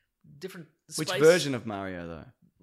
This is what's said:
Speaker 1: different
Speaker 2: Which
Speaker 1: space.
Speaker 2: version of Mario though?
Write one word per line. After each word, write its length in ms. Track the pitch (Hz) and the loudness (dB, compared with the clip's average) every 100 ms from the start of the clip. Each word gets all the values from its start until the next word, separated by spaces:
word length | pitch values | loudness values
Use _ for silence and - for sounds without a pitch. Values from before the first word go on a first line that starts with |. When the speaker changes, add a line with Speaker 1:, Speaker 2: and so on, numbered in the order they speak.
| _ _ 156 147 | _ _ -20 -16
Speaker 1:
different 300 | 185 185 156 _ - - | -16 -14 -20 _ -12 -8
Speaker 2:
Which 120 | 156 | -4
Speaker 1:
space. 120 | 180 | 4
Speaker 2:
version 340 | 156 175 143 | 6 6 4
of 120 | 123 117 | -4 -6
Mario 400 | 98 98 90 85 | -8 -8 -8 -10
though? 160 | 82 - _ _ _ | -12 -16 _ _ _